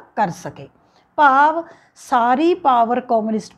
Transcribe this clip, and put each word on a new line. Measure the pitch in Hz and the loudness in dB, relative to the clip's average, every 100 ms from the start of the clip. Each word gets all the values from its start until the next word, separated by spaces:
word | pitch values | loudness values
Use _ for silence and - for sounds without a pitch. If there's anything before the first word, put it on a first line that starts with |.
| - - | -10 -6
ਕਰ | 196 | -6
ਸਕੇ। | - 151 - 139 _ _ _ _ - | -6 -16 -16 -20 _ _ _ _ 0
ਭਾਵ | 294 269 294 320 330 - _ | 2 4 2 0 -6 -16 _
ਸਾਰੀ | _ - 254 240 254 339 | _ -4 -2 0 0 0
ਪਾਵਰ | 359 277 247 226 247 | 0 0 2 0 -2
ਕਮਿਊਨਿਸਟ | 254 226 220 220 - | -2 -2 -2 -6 -8